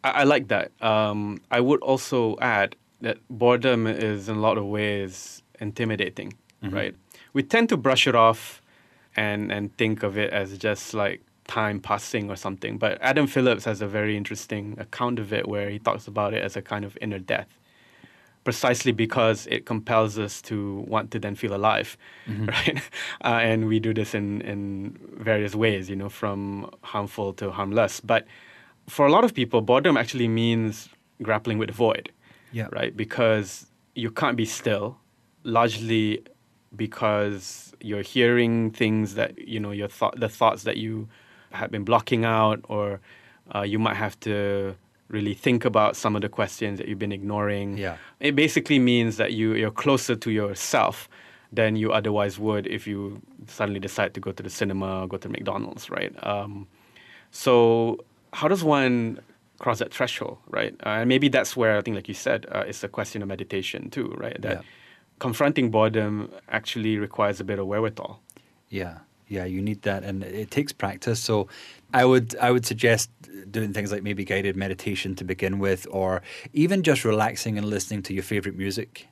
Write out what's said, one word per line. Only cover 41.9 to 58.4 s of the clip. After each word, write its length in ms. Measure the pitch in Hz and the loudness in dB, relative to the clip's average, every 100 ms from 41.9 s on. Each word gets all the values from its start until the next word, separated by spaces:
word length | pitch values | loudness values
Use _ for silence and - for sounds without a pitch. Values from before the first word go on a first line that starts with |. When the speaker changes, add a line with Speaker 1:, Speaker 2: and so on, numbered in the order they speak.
| 117 - 120 | 2 4 0
Speaker 1:
out, 360 | 113 113 110 - - | 2 4 4 2 -4
or, 320 | 107 101 98 - - - _ _ | -4 -4 -6 -10 -20 -20 _ _
uh, 80 | 104 | -4
you 160 | 101 107 | -2 0
might 160 | 110 98 | 0 0
have 220 | 107 - | -4 -4
to 540 | 110 104 101 101 98 92 _ _ _ | -4 -2 0 0 -4 -8 _ _ _
really 260 | 107 104 | -4 -2
think 300 | 95 - 120 | -2 2 2
about 300 | 123 110 107 | 2 4 2
some 220 | - 113 104 | 2 -2 0
of 60 | |
the 60 | 101 | -4
questions 500 | - 104 - 107 98 | -2 -4 -2 -6 -6
that 100 | - | -8
you've 100 | 98 | -6
been 140 | 104 | -6
ignoring. 640 | 101 101 104 104 101 101 101 | -6 -4 -2 -2 -2 -6 -6
Speaker 2:
Yeah. 200 | 95 82 - _ | -6 -8 -16 _
Speaker 1:
It 140 | 143 | 2
basically 440 | 143 151 151 - 143 | 4 4 2 2 4
means 380 | 123 120 117 104 | 6 6 2 2
that 140 | 101 | 0
you, 200 | 110 110 | 2 0
you're 160 | 110 107 | 2 0
closer 460 | 107 147 131 - 113 | 0 2 2 2 -2
to 140 | 117 | 0
yourself 800 | 107 101 95 - 135 104 113 - - - - _ | 0 -2 -4 0 2 2 0 -16 -20 -20 -20 _
than 240 | - 110 107 | 0 2 2
you 160 | 110 | 2
otherwise 460 | 110 107 104 101 98 | 0 0 0 0 -2
would 260 | 107 104 95 | -2 -2 -2
if 200 | 107 107 | -8 -6
you 340 | 101 101 101 - - 110 | -8 -8 -10 -18 -20 -20
suddenly 320 | - 104 98 | -4 -4 -2
decide 360 | 95 - 98 | -6 -2 -2
to 60 | - | -2
go 120 | 92 | -10
to 100 | 95 | -8
the 80 | 101 | -10
cinema 520 | - 104 95 95 95 | -4 -2 -2 -4 -4
or 40 | 92 | -6
go 100 | 95 | -8
to 100 | - | -8
McDonald's, 600 | - 104 101 110 - - | -6 -4 -6 -6 -12 -8
right? 220 | - - - - | -6 -6 -6 -6
Um, 400 | 101 101 101 95 _ _ - - - _ | -4 -6 -12 -16 _ _ -20 -20 -20 _
so 760 | - - 123 117 113 113 - - _ _ | -4 4 6 8 6 2 -2 -10 _ _
how 160 | - | -2